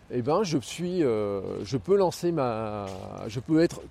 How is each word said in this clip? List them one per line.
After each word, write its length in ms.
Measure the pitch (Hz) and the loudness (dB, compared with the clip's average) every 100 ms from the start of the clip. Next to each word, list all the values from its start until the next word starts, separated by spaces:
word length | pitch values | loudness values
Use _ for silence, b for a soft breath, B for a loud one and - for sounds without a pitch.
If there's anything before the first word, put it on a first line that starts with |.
| B | B
eh 100 | 123 | -4
ben, 220 | 117 170 | 2 2
je 140 | 208 147 | 2 0
suis, 440 | - - 175 185 | -2 -6 -2 2
euh, 600 | 143 110 104 98 95 98 | 2 2 0 -2 -4 -6
je 140 | 104 127 | -4 -2
peux 180 | - 202 | 2 4
lancer 380 | 180 - 175 | 4 2 -2
ma, 540 | 165 123 110 110 104 98 95 98 95 104 | 0 0 0 -4 -4 -6 -8 -10 -8 -8
je 120 | 120 | -6
peux 220 | 135 156 | 2 4
être 200 | 170 - - | 4 0 -8